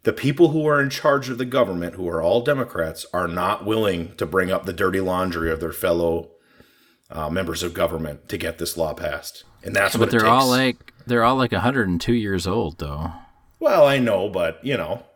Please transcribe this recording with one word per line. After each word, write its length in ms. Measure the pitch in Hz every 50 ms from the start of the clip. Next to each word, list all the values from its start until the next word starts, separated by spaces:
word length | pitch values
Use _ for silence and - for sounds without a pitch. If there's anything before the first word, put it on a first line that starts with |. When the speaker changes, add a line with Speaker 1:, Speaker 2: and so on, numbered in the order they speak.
| _
Speaker 1:
the 100 | 110 107
people 360 | - - 135 139 - 170 160
who 180 | 143 156 151 151
are 140 | 147 143
in 80 | 139 139
charge 400 | 139 - - 156 139 139 131 127
of 80 | 131 120
the 80 | 131
government, 500 | 123 123 131 120 98 92 87 87 87 85
who 120 | 90 92 87
are 120 | 85 82
all 200 | 80 85 98 120
Democrats, 640 | 120 139 147 135 120 - - 92 82 80 80 - - - -
are 140 | 90 90 87
not 380 | 85 90 90 92 107 104 -
willing 480 | 104 110 110 110 101 95 85 85 82 - -
to 80 | 101
bring 260 | 82 80 95 92 90
up 140 | 95 90 -
the 80 | 95 90
dirty 260 | 82 101 92 92 95
laundry 500 | 98 92 92 90 92 92 85 85 82 82
of 80 | 80 76
their 120 | 87 82
fellow, 600 | 73 - - 92 85 85 85 85 82 82 76 - - _ _ _ _ _ - _ _ _ _ _ _ _ _ _
uh, 200 | - 80 78 76
members 340 | 80 90 95 85 82 78 87
of 100 | 85 80
government 540 | 90 90 82 87 78 78 76 73 73 _ _
to 80 | - 87
get 200 | 82 82 78 -
this 180 | 85 - - 85
law 160 | 82 78 76
passed. 500 | - 85 85 71 76 - - - - - - _ _ -
And 120 | - 101
that's 180 | 98 101 98 -
Speaker 2:
But 60 | 113
Speaker 1:
what 80 | 117 120
it 20 |
Speaker 2:
they're 160 | - 117 110 110
all, 260 | 117 131 135 127 127
Speaker 1:
takes. 240 | 127 131 131 117 _
Speaker 2:
like, 120 | - - _ _ - -
they're 160 | 123 120 113
all, 120 | 120 131 135
like, 160 | 127 120 -
a 60 | 95
hundred 260 | 87 120 135 131 110 95
and 120 | 90 85
two 120 | - - 117
years 320 | 120 107 101 98 92 82 95
old, 300 | 92 117 110 80 71 _
though. 320 | 80 73 71 73 80 85 80 - - - _ _ _ _ _ _
Speaker 1:
Well, 260 | 320 311 - 180 147
I 140 | 139 139 139
know, 280 | 123 117 104 92 95 104
but, 300 | 95 92 85 82 80 - -
you 120 | 131 139 113
know 260 | 80 76 85 - - _ _